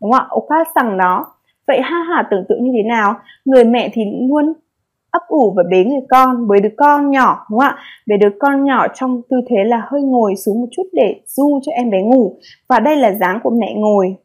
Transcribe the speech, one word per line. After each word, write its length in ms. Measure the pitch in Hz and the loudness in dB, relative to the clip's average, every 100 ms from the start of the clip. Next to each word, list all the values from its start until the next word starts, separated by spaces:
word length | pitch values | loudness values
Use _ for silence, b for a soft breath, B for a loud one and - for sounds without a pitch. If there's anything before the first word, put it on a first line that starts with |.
đúng 120 | 208 | -2
không 80 | 247 | 0
ạ? 60 | 247 | 0
Okasan 680 | - - 208 220 294 247 185 | -6 -2 -2 0 0 -2 0
đó. 280 | 180 185 320 _ _ _ - | 0 -2 -6 _ _ _ -2
Vậy 140 | 269 | -2
haha 460 | 262 339 330 320 - | 0 -4 -4 -4 -2
tưởng 140 | 196 190 | -4 -2
tượng 160 | 208 | -2
như 60 | 247 247 | -2 -2
thế 60 | 214 | -2
nào? 260 | 233 202 226 b b | 0 0 -2 b b
Người 200 | - 262 | 2 4
mẹ 260 | 226 240 208 | 4 2 -2
thì 100 | 233 202 - 254 | -4 -6 -4 -2
luôn 240 | 294 294 320 _ _ _ _ _ | 0 -2 -4 _ _ _ _ _
ấp 120 | 339 - | -8 -2
ủ 260 | 311 220 185 | 0 2 2
và 60 | 175 | 2
bế 140 | 185 | 2
người 160 | 190 285 262 | 2 -2 0
con, 380 | 254 262 247 226 | 2 4 0 0
bế 120 | 202 | 2
đứa 80 | 208 214 | 2 2
con 340 | 294 294 285 | 2 2 2
nhỏ, 360 | 277 233 - - | 2 2 0 -4
đúng 100 | 214 | 0
không 80 | 185 | 0
ạ? 100 | B B B - | B B B -4
Bế 100 | 208 | 2
đứa 120 | 202 202 | 2 2
con 240 | 285 277 | 0 0
nhỏ 220 | 277 247 135 | 0 0 -2
trong 280 | - 262 247 240 | -4 -6 -6 -4
tư 60 | 254 247 | -4 -2
thế 80 | 226 214 | -2 0
là 160 | 233 208 | -2 -2
hơi 120 | 285 | -4
ngồi 340 | 277 254 214 190 | 0 0 0 -2
xuống 240 | 208 214 | -4 -4
một 60 | 240 | -4
chút 120 | - 370 | -8 -6
để 280 | 311 214 - - | 0 -2 -2 -10
du 340 | - 285 285 | -2 0 0
cho 100 | 277 | -4
em 180 | - 247 | -6 -2
bé 120 | 190 | -2
ngủ. 340 | 208 262 196 b b b _ | 2 2 2 b b b _
Và 120 | 247 | 0
đây 160 | 240 302 | 2 2
là 160 | 240 | 0
dáng 280 | 196 180 202 | 0 -2 -2
của 80 | 247 | -2
mẹ 240 | 233 208 202 | -2 -4 -2
ngồi. 400 | 214 202 185 190 | 0 2 0 -4